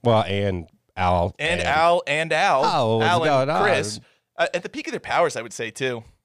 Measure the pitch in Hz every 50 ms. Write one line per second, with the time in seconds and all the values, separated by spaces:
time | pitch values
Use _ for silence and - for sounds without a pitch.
0 | - 120 113 107 95 85 98 101 101 101 92 90 82 - _ _ _ _ _ 92
1 | 92 90 90 87 87 95 - - 143 160 - 87 87 - 139 156 165 170 175 175
2 | - - 143 151 160 160 160 156 185 202 156 131 139 202 185 151 123 110 113 117
3 | 151 165 180 170 160 156 143 131 131 135 156 185 190 208 170 135 101 104 107 110
4 | - _ _ _ _ _ _ - 170 175 - 175 175 202 - 302 311 330 254 -
5 | - - 120 143 170 156 - 123 113 113 - - 117 110 110 - 135 131 123 117
6 | 110 - _ _ _